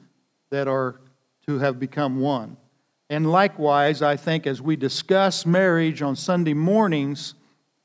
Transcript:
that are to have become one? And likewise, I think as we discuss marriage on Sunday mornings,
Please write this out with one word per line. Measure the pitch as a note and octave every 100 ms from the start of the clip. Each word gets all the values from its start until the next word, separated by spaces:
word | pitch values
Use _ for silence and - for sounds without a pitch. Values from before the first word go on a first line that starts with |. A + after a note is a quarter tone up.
| _ _ _ _ -
that | C#3 C3+
are | C3+ B2+ - _ _ _ _ -
to | C#3+
have | C#3 B2+
become | C3 D3+ C#3+ C3
one? | C3+ C3+ A2 A#2 _ _ _ _ -
And | D3 D#3
likewise, | F3 G3 - D3 C#3+ C#3+ D3+
I | D3 C#3+
think | - D#3+ D3+
as | C3
we | C3+ D#3
discuss | C3+ - - F#3+ G3 - E3
marriage | F3 F#3+ E3 E3 D#3+
on | C#3+ C3
Sunday | - F3+ E3
mornings, | D3 E3 G#3 G#3+ D#3 C#3 C#3+ - - _ _ _ _